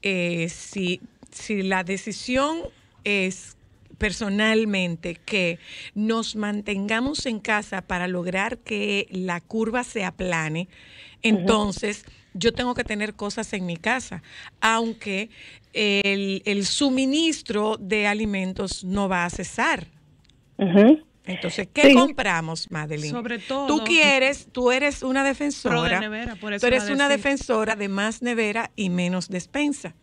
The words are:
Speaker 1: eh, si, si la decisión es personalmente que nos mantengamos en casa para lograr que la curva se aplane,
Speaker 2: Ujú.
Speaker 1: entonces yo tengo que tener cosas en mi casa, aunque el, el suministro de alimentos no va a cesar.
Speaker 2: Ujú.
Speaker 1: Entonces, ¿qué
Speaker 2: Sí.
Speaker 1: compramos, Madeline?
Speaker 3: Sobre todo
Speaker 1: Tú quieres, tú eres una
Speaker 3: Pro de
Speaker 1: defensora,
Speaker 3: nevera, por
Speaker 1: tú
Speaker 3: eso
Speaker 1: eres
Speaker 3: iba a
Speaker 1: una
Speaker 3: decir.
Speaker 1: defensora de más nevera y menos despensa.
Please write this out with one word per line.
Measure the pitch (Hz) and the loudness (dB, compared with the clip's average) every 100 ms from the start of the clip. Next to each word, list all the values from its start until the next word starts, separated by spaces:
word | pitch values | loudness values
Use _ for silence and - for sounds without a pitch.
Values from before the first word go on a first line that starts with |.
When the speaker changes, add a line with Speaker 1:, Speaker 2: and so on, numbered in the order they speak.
Speaker 1:
eh, | 202 190 175 170 165 | -2 0 0 -2 -4
si, | - - 202 180 180 - _ - | -6 -10 -4 -2 -4 -8 _ -20
si | - - 208 | -18 -6 -2
la | 190 190 | 0 0
decisión | 180 196 - 196 - 254 285 330 523 _ _ _ 208 | -2 -6 -6 -10 -2 0 0 -2 -8 _ _ _ -2
es | 202 185 190 - - _ _ - - 208 - | 0 -2 -4 -16 -20 _ _ -20 -4 -4 -2
personalmente | 208 202 220 220 220 196 180 165 175 165 - | -2 2 4 4 2 0 -2 -4 -8 -10 -4
que | 208 175 165 - - - | 0 0 -2 -12 -18 -10
nos | 202 214 226 220 214 | -4 0 0 -2 -4
mantengamos | 208 208 208 196 202 220 262 294 269 | -4 -4 -4 -4 0 0 0 -2 -4
en | 220 | -6
casa | - 214 208 190 | 0 -2 0 -8
para | 180 185 180 | -4 -4 -2
lograr | 180 175 185 214 240 | -2 -2 -2 -4 -6
que | - 208 208 202 - | -8 -4 -2 -2 -4
la | 185 185 175 | -6 -4 -6
curva | _ 220 226 240 | _ -4 -2 -2
se | 247 226 | -4 -4
aplane, | 185 - 185 165 156 156 180 | -6 -4 -2 -2 -2 -4 -6
Speaker 2:
Ujú. | - - - - - | -12 -20 -20 -20 -2
Speaker 1:
entonces | 226 202 185 220 208 190 208 214 - - _ | 2 4 4 4 2 -2 -6 -6 -12 -20 _
yo | 185 226 | 0 0
tengo | 226 247 | 2 -2
que | 247 | -2
tener | 233 214 214 | -2 -2 -4
cosas | 214 208 220 220 | -4 -6 -6 -6
en | 208 180 | -4 -4
mi | 170 | -2
casa, | 214 254 - 185 - - - _ | -2 -2 -4 -14 -14 -20 -20 _
aunque | 220 226 233 226 208 190 226 - - - _ | 2 4 0 -4 -4 -4 -6 -12 -20 -20 _
el, | - 208 202 196 196 196 - - | -2 2 2 2 0 0 -2 -2
el | 202 190 | 0 0
suministro | - 285 262 269 294 330 294 - 208 214 220 | 2 2 2 2 2 2 0 -4 -2 0 -2
de | 190 214 208 | -2 0 2
alimentos | 208 214 196 185 185 190 - | 0 0 -2 -4 -4 -6 -6
no | 185 196 196 | -4 0 2
va | 185 175 | 0 0
a | |
cesar. | - 180 - 285 269 165 - _ _ _ _ _ - | -4 -8 -2 0 0 -6 -20 _ _ _ _ _ -2
Speaker 2:
Ujú. | 196 190 220 302 - _ - | 4 8 10 8 4 _ -10
Speaker 1:
Entonces, | 180 175 196 190 | -6 -6 -6 -4
¿qué | - 285 | 6 10
Speaker 2:
Sí. | |
Speaker 1:
compramos, | 254 277 277 214 170 160 165 - | 10 8 2 0 0 -2 -6 -6
Madeline? | 165 151 151 151 | -6 -6 -6 -4
Speaker 3:
Sobre | 240 220 233 | -6 -6 -8
todo | - 269 277 | -4 -4 0
Speaker 1:
Tú | 302 | 0
quieres, | - 330 294 269 262 285 - | 4 4 6 6 2 0 -8
tú | - 247 | 0 2
eres | 254 285 277 | 2 0 -2
una | 262 262 | -2 2
Speaker 3:
Pro | |
de | 277 | 0
Speaker 1:
defensora, | 269 294 277 226 - 170 180 | 0 -4 -4 0 0 2 0
Speaker 3:
nevera, | 214 220 240 196 | -2 -6 -8 -8
por | 214 | -6
Speaker 1:
tú | 202 | 0
Speaker 3:
eso | 240 | 2
Speaker 1:
eres | 254 | 2
Speaker 3:
iba | 269 | 2
a | 277 | 0
Speaker 1:
una | 285 | 2
Speaker 3:
decir. | 285 | 2
Speaker 1:
defensora | 277 277 - 220 220 208 | 2 -2 0 0 0 -2
de | 202 | -2
más | 196 214 220 | -2 -2 -2
nevera | 240 226 214 220 233 - | -2 0 0 -2 -6 -4
y | 190 | -2
menos | 175 180 185 175 | 0 0 -2 -4
despensa. | 185 - - 294 277 180 - | -8 -6 -2 -2 -2 -10 -16